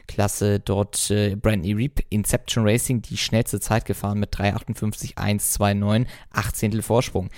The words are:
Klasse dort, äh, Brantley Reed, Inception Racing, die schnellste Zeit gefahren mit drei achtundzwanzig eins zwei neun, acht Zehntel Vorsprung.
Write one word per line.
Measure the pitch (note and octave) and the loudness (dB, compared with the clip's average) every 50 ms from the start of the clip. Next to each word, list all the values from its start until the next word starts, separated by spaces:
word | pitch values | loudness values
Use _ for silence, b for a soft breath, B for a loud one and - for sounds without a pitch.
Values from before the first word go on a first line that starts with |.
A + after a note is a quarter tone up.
| B - | B -12
Klasse | - - G2+ G2+ - - G#2 G#2 G2+ G2+ | -2 0 0 0 0 0 2 2 2 0
dort, | - - G2+ G2 G#2 - - - - - | 0 0 0 0 0 0 -2 -4 -2 0
äh, | G2+ G#2 G#2 G#2 G2 | 2 2 2 2 0
Brantley | G#2 - A2 G#2+ G2+ D2+ F#2 G#2 | 0 0 0 0 2 0 0 0
Reed, | G#2 A#2+ D3 - - - - | 0 -2 -2 0 -2 -2 0
Inception | - G#2+ G2+ - - - - - - A#2+ A2 G#2 | 0 -2 0 2 0 -2 -2 -2 0 2 4 4
Racing, | G#2+ B2 - - C3 A#2 G2+ | 4 4 2 0 -2 -2 -2
die | - - - | -4 -6 -6
schnellste | - - - A2+ A#2 - - G#2 | -4 0 2 2 2 2 -2 -4
Zeit | - - G#2+ A2+ - | -2 0 0 0 0
gefahren | - G2+ - - G2+ G#2 G#2 | -2 -4 -4 -2 -2 -2 -2
mit | G#2 - - | -2 -2 -2
drei | - G2 G2+ G2 | 0 0 0 0
achtundzwanzig | G#2 - - A2+ - - G#2+ G#2+ - - - - - | 0 -4 -6 -6 -4 -2 -4 -4 -4 -8 -10 -6 -4
eins | G2 G2+ G#2 G#2 - - | 0 0 0 0 0 -2
zwei | - - G#2 G2+ G2+ | 0 2 2 2 2
neun, | G2+ G#2 G#2 G#2+ A2+ B2 B B B B B | 2 2 2 4 2 2 B B B B B
acht | - - - - - | -4 -2 -2 -2 -2
Zehntel | - - G#2+ G2+ A2 | 0 0 0 0 0
Vorsprung. | G2+ - A2 A#2 C3 - - F#2 F2+ - B | 0 2 2 2 2 2 -2 -4 -4 -4 B